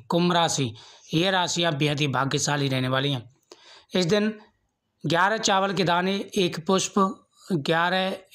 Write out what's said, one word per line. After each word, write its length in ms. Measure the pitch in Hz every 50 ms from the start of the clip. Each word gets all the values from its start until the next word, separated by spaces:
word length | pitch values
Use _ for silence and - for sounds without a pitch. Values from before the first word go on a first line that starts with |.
| - -
कुंभ 240 | - 170 175 175 175
राशि, 400 | 170 170 156 - - 139 117 107 - - - - - - - -
ये 180 | 156 175 196
राशियाँ 420 | 190 185 180 160 - 170 170 170 160
बेहद 260 | 139 151 147 151 139
ही 80 | 151 143
भाग्यशाली 600 | 123 127 135 139 - 143 - - 147 147 139 139
रहने 200 | 131 131 127 127
वाली 240 | 131 131 135 143
हैं। 120 | 143 123 107 - _ _ _ - - - - - - - _ _ -
इस 100 | 190 185
दिन 280 | 160 208 208 208 214 214 - - - _ _ _ _ _ _ _ _ _ _ -
ग्यारह 340 | 156 160 165 180 202 220 220
चावल 360 | 220 - 202 190 190 196 196
के 100 | 165 185
दाने, 340 | 160 170 175 180 190 196 196 - - -
एक 300 | 214 185 175 165 - - -
पुष्प, 320 | 185 185 185 - - 208 196 190 - - _ _ _ _ - -
ग्यारह 680 | 202 160 139 175 160 165 170 175 180 185 190 185 190 - - _ -